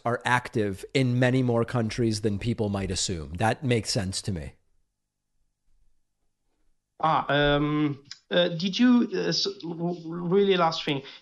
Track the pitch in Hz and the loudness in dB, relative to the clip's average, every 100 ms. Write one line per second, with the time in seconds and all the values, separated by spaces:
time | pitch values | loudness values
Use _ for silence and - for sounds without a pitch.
0 | 117 120 120 123 - 120 104 95 - 139 | -4 -2 2 0 0 -2 -2 -4 -4 0
1 | 131 123 127 131 123 117 117 123 110 - | 2 2 2 2 2 0 0 0 -2 0
2 | 117 107 110 101 117 113 104 98 95 92 | 0 0 -2 -2 -4 -2 -2 -2 -2 -2
3 | - 87 71 85 110 131 127 117 - 120 | -2 -4 -6 -2 0 0 0 0 0 -2
4 | 95 - - 90 67 - _ _ _ _ | -2 -4 -4 -6 -8 -16 _ _ _ _
5 | _ _ _ _ _ _ _ _ _ _ | _ _ _ _ _ _ _ _ _ _
6 | _ _ _ _ _ _ _ _ _ - | _ _ _ _ _ _ _ _ _ -2
7 | 160 147 - 143 147 147 147 151 151 135 | 2 2 2 2 4 2 2 0 0 -2
8 | - - - 180 175 165 190 185 247 240 | -12 -18 -2 0 2 0 -4 2 4 4
9 | 220 - 175 - - - 165 170 170 170 | 2 -2 -2 -2 -4 -6 -10 -6 -4 -6
10 | 160 170 175 196 196 180 165 160 - 139 | -8 -6 0 2 4 4 2 0 -4 -4
11 | - - | -6 -20